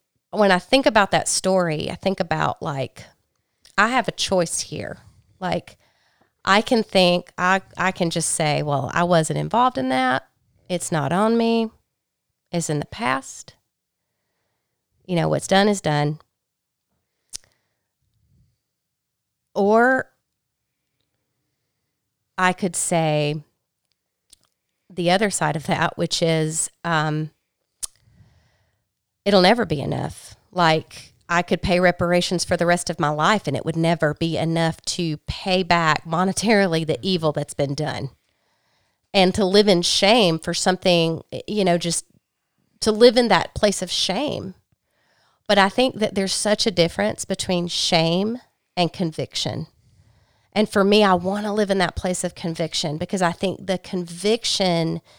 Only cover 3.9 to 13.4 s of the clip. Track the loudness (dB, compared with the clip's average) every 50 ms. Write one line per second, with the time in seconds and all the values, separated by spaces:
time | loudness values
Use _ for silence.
3.9 | 2 0 -2 -2 -4 -6 -4 -2 0 0 0 0 -2 -8 -8 -8 -10 -10 -10 -10
4.9 | -12 -14 -18 -20 _ _ _ _ _ -10 -6 -4 -4 -4 -6 -10 -20 _ _ _
5.9 | _ _ _ _ _ _ _ _ _ _ 0 2 2 2 2 2 0 0 0 2
6.9 | 2 4 4 4 4 2 -2 -6 -8 -4 0 0 0 0 -2 _ -8 -4 -4 -2
7.9 | -2 -2 -2 -2 -2 -2 -4 -4 -2 -2 0 0 0 -2 -2 -2 -2 -2 -2 -2
8.9 | 0 0 2 4 4 2 2 2 -2 -4 -4 -2 0 2 2 2 0 -2 -4 -2
9.9 | -2 0 0 0 -2 -2 -4 _ _ _ _ _ _ _ _ -6 -6 -6 -4 -4
10.9 | -4 -2 -2 0 0 0 0 2 2 2 2 2 0 0 -2 -4 _ _ _ _
11.9 | _ _ _ _ _ _ _ _ _ _ _ -6 -6 -4 -4 -2 -4 -4 -4 -8
12.9 | -10 -6 -4 -4 -4 -4 -6 -10 -18 -20